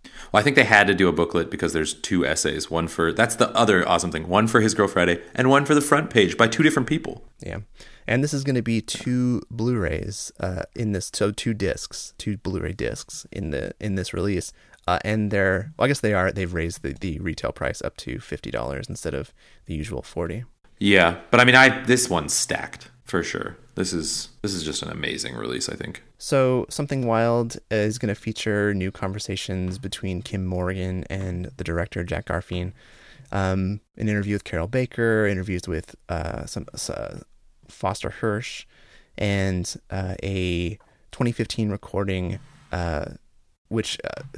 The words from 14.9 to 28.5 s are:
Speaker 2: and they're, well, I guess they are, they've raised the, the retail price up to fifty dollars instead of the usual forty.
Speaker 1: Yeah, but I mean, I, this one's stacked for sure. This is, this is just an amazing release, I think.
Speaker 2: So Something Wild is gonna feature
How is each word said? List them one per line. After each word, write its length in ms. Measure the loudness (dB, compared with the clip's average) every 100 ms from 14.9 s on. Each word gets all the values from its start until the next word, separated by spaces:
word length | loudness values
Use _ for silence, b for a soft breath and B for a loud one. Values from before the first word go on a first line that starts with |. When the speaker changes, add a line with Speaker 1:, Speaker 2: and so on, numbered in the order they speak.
| 0
Speaker 2:
and 260 | 0 0 2
they're, 440 | 2 4 2 -2 0
well, 80 | 2
I 20 |
guess 100 | 2
they 140 | 2
are, 180 | 2 2
they've 200 | 0 -2
raised 300 | -2 -4 -4
the, 120 | -8
the 260 | -6 -6 -4
retail 320 | -4 -4 -4
price 280 | -4 -4 -4
up 120 | -8 -8
to 220 | -10 -10
fifty 300 | -8 -10 -6
dollars 400 | -6 -4 -6 -8
instead 240 | -8 -6
of 180 | -6 -8 _ b b -8
the 80 | -6
usual 260 | -6 -8
forty. 440 | -8 -6 -6 -6 -10 _ _ -2
Speaker 1:
Yeah, 400 | 4 6 6 4 4
but 100 | 6
I 60 | 10
mean, 80 |
I, 300 | 10 8 6
this 260 | 2 2 4
one's 240 | 0 0
stacked 560 | -2 -2 -4 -6 -12 -20 _
for 180 | -4 -4
sure. 360 | -2 -6 -8 -12 -12 -6
This 180 | -4
is, 360 | -2 -4 -6 -8 -8
this 120 | -6
is 100 | -4
just 180 | -4 -6
an 80 | -6
amazing 460 | -6 -6 -6 -8 -6
release, 340 | -6 -4 -6
I 60 | -8
think. 260 | -10 -12 -18 -12
Speaker 2:
So 480 | 0 2 4 2 -2
Something 360 | -4 -4 -2 0
Wild 520 | 2 4 2 0 -6 -4
is 300 | 0 0 0
gonna 160 | -2 -4
feature 580 | -6 -6 -2